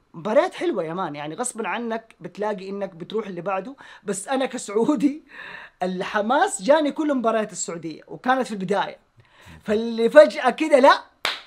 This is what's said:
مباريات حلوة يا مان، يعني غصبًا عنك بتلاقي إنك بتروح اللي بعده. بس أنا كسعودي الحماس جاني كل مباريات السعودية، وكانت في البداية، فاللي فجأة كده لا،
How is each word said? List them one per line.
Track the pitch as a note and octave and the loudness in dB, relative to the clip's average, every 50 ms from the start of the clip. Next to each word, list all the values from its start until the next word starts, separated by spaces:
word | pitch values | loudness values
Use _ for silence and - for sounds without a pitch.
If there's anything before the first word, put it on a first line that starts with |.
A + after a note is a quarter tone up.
| _ _ - | _ _ -18
مباريات | E3+ D3 G#3+ A3 C#4+ E4+ F#4+ - | -10 -6 0 2 2 2 2 -2
حلوة | - E4 E4+ C#4 G3 E3 | -4 -4 -2 -2 -2 -4
يا | D#3 E3 | -4 -4
مان، | F#3 F#3+ D#3 D3 | -6 -6 -6 -6
يعني | D3 D3 D3+ D#3+ | -8 -10 -10 -8
غصبًا | D#3 B3 A#3+ - A3 A3 F3 | -8 -8 -8 -6 -6 -6 -4
عنك | F#3 A3+ A#3+ A3+ A3 A3 A3+ _ - _ | -4 -4 -4 -6 -6 -8 -8 _ -20 _
بتلاقي | E3 F3 - F#3+ G#3 G#3+ G#3 F#3 F#3+ G3 | -16 -16 -8 -6 -4 -4 -4 -6 -8 -10
إنك | G3+ G3+ G3+ F#3 F3+ | -8 -8 -8 -8 -10
بتروح | D#3+ F3 - F#3 A3 G#3+ G3 | -14 -14 -6 -6 -6 -6 -6
اللي | F#3 E3+ | -8 -8
بعده. | D#3+ G3+ F#3+ F#3+ F#3 B3 C#4 - - - - - - | -6 -4 -4 -4 -6 -8 -14 -16 -20 -20 -20 -14 -8
بس | G3 G3+ - - - | -8 -8 -6 -4 -4
أنا | C4+ C4 C4 | -2 -2 -2
كسعودي | B3+ - B3+ - - G3+ A3 A3+ - D4+ A#3+ C#4 C#4+ C#4+ D#4+ - _ - - - - - - - - - _ F#3 | -2 -4 -8 -10 -8 -4 -2 0 2 2 2 2 0 0 -2 -8 _ -20 -18 -16 -16 -16 -16 -18 -20 -8 _ -4
الحماس | F#3 F#3 F3+ F#3+ - - G#3+ G#3 A3 C4 D4+ F#4+ G#4 - - | -4 -4 -4 -6 -4 -2 -2 0 2 2 2 2 2 0 -2
جاني | F#3 A#3+ C#4+ D#4+ D4+ C#4 | 4 4 4 6 4 2
كل | - - D#4 D4 C#4+ | 0 -2 0 0 0
مباريات | C4 A3 A3+ A3 A3 G#3+ G#3 | 0 2 0 0 0 -2 -4
السعودية، | F3+ - - - E3+ E3+ D#3 E3 D3+ - - - | -6 -8 -8 -8 -8 -10 -10 -12 -12 -12 -14 -16
وكانت | E3 D#3 - B3+ C4 C4 B3 - | -16 -6 0 0 0 0 0 -4
في | |
البداية، | A3 G3 F#3+ E3+ G3+ F#3+ D#3+ D#3 - - _ _ _ - - _ _ _ - - - - - | -4 -6 -4 -2 0 -2 -2 -4 -6 -14 _ _ _ -20 -20 _ _ _ -20 -20 -20 -12 -4
فاللي | - G#3+ A3 A#3 A#3 A3+ A3+ A#3 A3+ | -2 0 0 0 -2 0 2 2 8
فجأة | - D4+ D4+ - - D4+ C4 B3+ | 10 10 10 10 6 2 0 0
كده | B3 - D#4 D4+ D4 B3+ | 0 0 2 4 6 8
لا، | C4 D4+ F#4 - - - _ _ - - - - - | 8 8 6 6 0 -8 _ _ -6 -6 -6 -6 -6